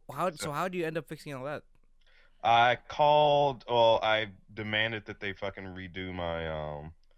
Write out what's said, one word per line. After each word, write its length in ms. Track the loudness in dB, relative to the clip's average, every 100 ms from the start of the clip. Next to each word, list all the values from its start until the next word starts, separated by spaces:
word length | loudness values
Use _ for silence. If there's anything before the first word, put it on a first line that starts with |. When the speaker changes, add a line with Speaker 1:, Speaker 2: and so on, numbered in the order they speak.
| -8
Speaker 1:
wh-, 40 | -6
how, 140 | -6
so 40 | -6
Speaker 2:
So 140 | -8
Speaker 1:
how 160 | -6 -6
do 100 | -4
you 80 | -6
end 120 | -6
up 100 | -10
fixing 260 | -14 -12
all 100 | -12 -10
that? 180 | -12 -14 _ _ _ _ -20 _ _
Speaker 2:
I 340 | 2 4 4 2 -4
called, 760 | 2 4 6 6 4 2 0 0
well, 300 | 6 6 6
I 240 | 4 0 -2 -10 -16
demanded 520 | -10 -4 -2 -2 -4 -10
that 140 | -10
they 140 | -10
fucking 300 | -6 -8 -8 -12
redo 480 | -12 -12 -10 -8
my, 340 | -6 -4 -4 -4
um, 440 | -6 -6 -8 -12 -18 _